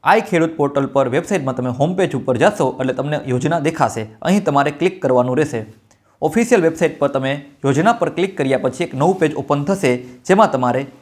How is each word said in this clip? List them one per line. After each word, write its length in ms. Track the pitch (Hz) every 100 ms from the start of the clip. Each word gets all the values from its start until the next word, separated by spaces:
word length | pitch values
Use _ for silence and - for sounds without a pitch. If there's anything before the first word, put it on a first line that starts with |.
| 160
આઈ 160 | 208 220
ખેડૂત 280 | 175 165 160
પોર્ટલ 300 | 143 143 135 135
પર 120 | 127
વેબસાઇટમાં 420 | 135 175 196 131 123
તમે 120 | 127 120
હોમ 160 | 151 185
પેજ 180 | 175 139
ઉપર 160 | - 123
જાશો 260 | 170 208 135 -
એટલે 160 | 131 127
તમને 220 | 139 151 -
યોજના 300 | 123 151 165 147
દેખાશે. 360 | 160 123 113 110 - -
અહીં 160 | 202 196
તમારે 220 | 139 139 147
ક્લિક 200 | 175 -
કરવાનું 360 | 139 127 123 131
રહેશે. 200 | 151 117 107 - _ _ _ _
ઓફિશિયલ 460 | - 220 233 233 165
વેબસાઇટ 320 | 160 165 -
પર 120 | 139 139
તમે 180 | 131 143 - -
યોજના 320 | 135 139 196 240
પર 60 | - -
ક્લિક 160 | 190 190
કર્યા 260 | 135 131
પછી 240 | 131 127 175
એક 120 | 135
નવું 160 | 156 185
પેજ 200 | 156 151
ઓપન 240 | - 143 143
થશે, 240 | 190 139 123 123 - -
જેમાં 260 | 190 220
તમારે 280 | 135 123 123 139 -